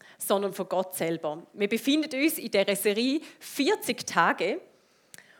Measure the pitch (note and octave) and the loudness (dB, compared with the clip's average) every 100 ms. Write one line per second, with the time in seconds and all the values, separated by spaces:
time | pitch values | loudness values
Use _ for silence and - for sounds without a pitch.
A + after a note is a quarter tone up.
0 | - - - G3+ G3+ F#3+ F#3 F#3 F#3 - | -20 -12 0 2 0 -4 -2 -2 -2 -2
1 | E3 E3 D#3+ D#3 - G3 G3+ A3+ C4 D4+ | -2 -2 -4 -6 -10 -4 0 0 2 2
2 | D4 C4 D#4 D#4 A3+ G3+ G3 G3 G#3+ G3+ | 0 0 0 0 0 2 2 2 2 2
3 | B3 D4+ - - - - C#4+ G#4+ - A3+ | 0 0 -4 -14 -14 -2 2 2 0 -4
4 | - F#3 F3 - F3+ D4+ - _ _ _ | -2 2 4 2 0 -2 -8 _ _ _
5 | _ - - - | _ -20 -20 -20